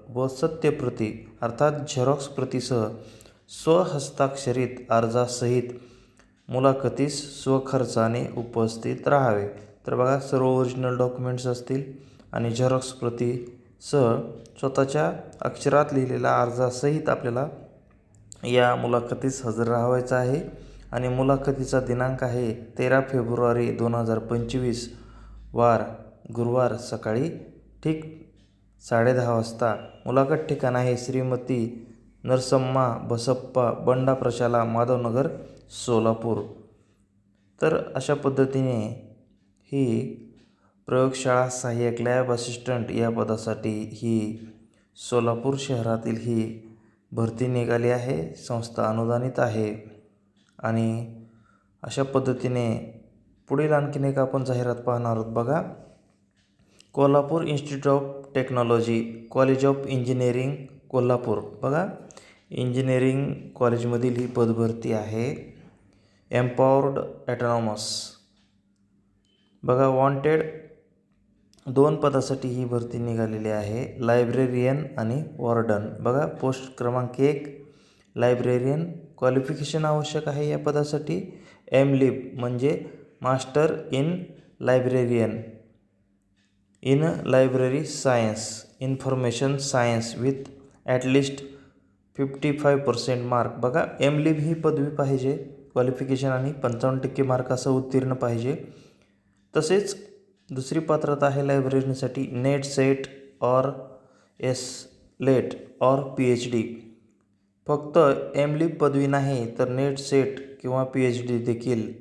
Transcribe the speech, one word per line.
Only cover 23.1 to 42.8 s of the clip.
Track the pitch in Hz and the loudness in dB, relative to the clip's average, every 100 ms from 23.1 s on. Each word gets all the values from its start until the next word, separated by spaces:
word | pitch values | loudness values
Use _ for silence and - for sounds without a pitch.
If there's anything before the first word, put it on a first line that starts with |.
| 131 117 120 120 120 117 | -2 0 2 2 2 0
दोन | 113 117 117 | 0 0 0
हजार | 113 110 | 0 -2
पंचवीस, | - 120 117 131 123 110 - - - - - - - | 0 -4 -2 -2 -2 -4 -8 -14 -20 -20 -20 -20 -8
वार | 117 117 113 107 - - - - 117 | 2 4 4 0 -10 -18 -20 -12 -4
गुरुवार, | 120 123 123 110 | 0 2 2 0
सकाळी | - 113 113 113 160 - - - - - | -8 -8 -4 -2 -2 -6 -16 -20 -20 -8
ठीक | 156 156 - - - _ _ _ _ _ - | -4 -4 -8 -18 -20 _ _ _ _ _ -2
साडे | 117 117 | 2 4
दहा | 127 120 | 2 2
वाजता. | 117 113 - 120 104 - - - | 0 -2 -2 -2 -2 -8 -12 0
मुलाखत | 131 139 156 - | 2 2 0 -2
ठिकाण | 139 127 123 | -2 0 0
आहे | 127 123 | 0 0
श्रीमती | - 131 127 123 - 127 113 - - - - _ | -2 -2 0 -2 -2 -2 -2 -6 -16 -20 -20 _
नरसम्मा | 120 127 - 135 131 131 127 120 | 0 0 2 2 2 2 2 0
बसप्पा | 113 117 127 127 - 127 117 | -4 -2 0 -2 0 0 0
बंडा | - 120 127 131 | 0 2 2 2
प्रशाला, | 131 127 113 120 120 | 2 0 0 2 2
माधवनगर, | 113 113 120 123 117 117 156 - - - - | 2 2 2 2 2 0 0 -4 -12 -20 -20
सोलापूर. | - - 117 110 113 117 104 - - - _ _ _ _ _ _ _ _ _ | -10 0 4 4 2 -2 -4 -6 -14 -20 _ _ _ _ _ _ _ _ _
तर | 156 160 - 131 | 0 0 -2 -6
अशा | 131 | -2
पद्धतीने | 143 143 135 131 135 131 120 107 117 - - _ _ _ _ | 0 0 2 2 2 0 -2 -4 -8 -16 -20 _ _ _ _
ही | _ 139 127 113 - - - - _ _ _ _ - | _ 0 2 0 -2 -10 -16 -20 _ _ _ _ -2
प्रयोगशाळा | 127 131 131 131 123 127 | 2 2 0 2 2 2
सहाय्यक, | - 123 117 120 117 | -2 -4 -2 -2 0
लॅब | 120 127 123 | 0 2 2
असिस्टंट | 120 123 117 - 123 | 0 -2 -8 -4 -4